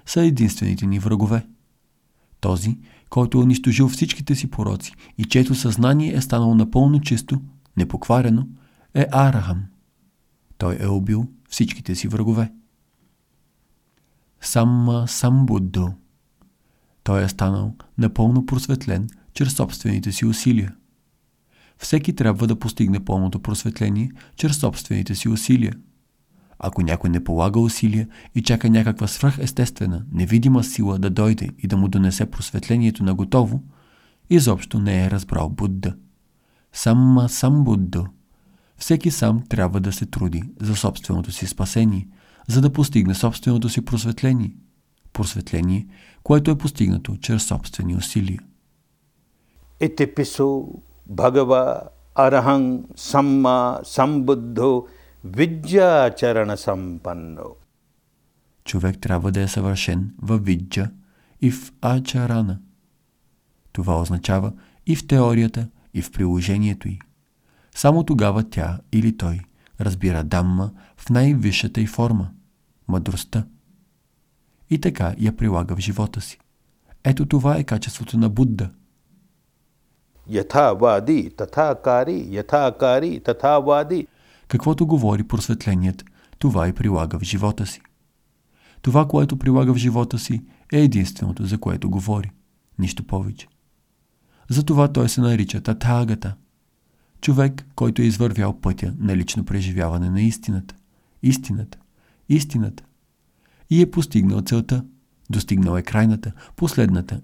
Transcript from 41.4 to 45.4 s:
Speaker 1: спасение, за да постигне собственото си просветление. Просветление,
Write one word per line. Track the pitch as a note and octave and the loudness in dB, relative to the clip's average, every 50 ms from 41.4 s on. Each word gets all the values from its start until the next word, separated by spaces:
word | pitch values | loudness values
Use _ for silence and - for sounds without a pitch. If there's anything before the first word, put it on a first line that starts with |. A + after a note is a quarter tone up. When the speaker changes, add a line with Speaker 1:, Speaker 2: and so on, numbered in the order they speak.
| F#2 | -8
Speaker 1:
спасение, | F2+ - - F#2+ - - A2+ A2+ A2 G2 F#2+ F#2+ - - _ _ _ _ _ _ - | -8 -6 -4 -4 -2 0 2 2 2 2 0 -4 -8 -14 _ _ _ _ _ _ 0
за | A#2 C3 | 2 4
да | C#3 C#3+ | 4 4
постигне | C#3 D3+ C#3+ - - A2 F#2 F#2+ F#2 | 4 2 0 2 2 2 2 2 2
собственото | - - A#2 - - - B2+ A#2+ A2+ A#2+ A#2 | 0 0 -2 -2 -2 0 0 0 2 0 -2
си | - B2 A2+ | -2 -4 -4
просветление. | - B2 A2+ A2 A2+ A2+ - - C3 C3 B2 G2+ F#2+ - - - _ _ _ _ _ _ _ - - | -2 -4 -2 -2 -4 -2 0 0 0 2 0 0 -4 -8 -12 -20 _ _ _ _ _ _ _ -20 -10
Просветление, | - - G2+ - - G2 | -6 -6 -4 -4 -4 -8